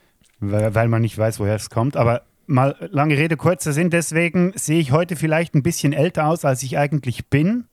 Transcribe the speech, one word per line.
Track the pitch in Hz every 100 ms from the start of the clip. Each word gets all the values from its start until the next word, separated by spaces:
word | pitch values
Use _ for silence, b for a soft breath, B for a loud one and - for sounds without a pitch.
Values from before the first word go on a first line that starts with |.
| b b b -
weil, | 101 104 107
weil | 104 117
man | 113
nicht | 113 -
weiß, | 110 -
woher | 101
es | 107 -
kommt. | 113 131 -
Aber | 117 120 - _ -
mal | 131 135 - 170
lange | 139 151 139
Rede, | 160 156
kurzer | 165 180 160
Sinn. | 143 175
Deswegen | 170 156 156 170 180 175
sehe | - - 160
ich | 139
heute | 151 175 151
vielleicht | 156 156 170
ein | 156
bisschen | 127 - 143
älter | 147 151 - 151
aus, | 175
als | 143 127
ich | 131 139
eigentlich | 143 147 123 - -
bin. | 139 170 240 -